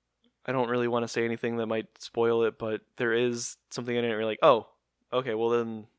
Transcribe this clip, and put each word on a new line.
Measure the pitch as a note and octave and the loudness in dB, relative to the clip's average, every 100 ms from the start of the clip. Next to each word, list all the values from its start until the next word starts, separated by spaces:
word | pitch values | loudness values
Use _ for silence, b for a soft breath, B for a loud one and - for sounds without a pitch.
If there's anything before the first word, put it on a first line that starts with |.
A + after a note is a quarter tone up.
| _ _ _ _ - | _ _ _ _ -6
I | |
don't | C3 A#2 | -2 0
really | B2 A#2+ | 0 0
wanna | A#2+ A#2 | 0 -2
say | A#2+ | 0
anything | A#2 A2+ A#2+ A#2 | -2 -2 -2 -2
that | A2 | -2
might | A2+ G#2+ _ | -4 -6 _
spoil | - A#2 A#2 A#2 | -6 0 2 4
it, | A2+ - | 2 -2
but | A2+ A2 - - | -6 -6 -8 -4
there | A#2+ | 0
is | A2+ B2 A#2+ A#2 - _ | 2 2 0 -6 -10 _
something | - A#2+ A#2+ | -10 -4 -2
in | |
it | A#2+ | -2
where | G#2+ | -2
you're | A2 | -4
like, | A2 | 2
"Oh, | D#3+ A#2 - _ _ _ _ | 4 4 2 _ _ _ _
okay, | B2+ C3 | -4 -2
well | A2 A#2 | -2 0
then | A#2+ A2+ A2 G#2+ | 0 0 -6 -14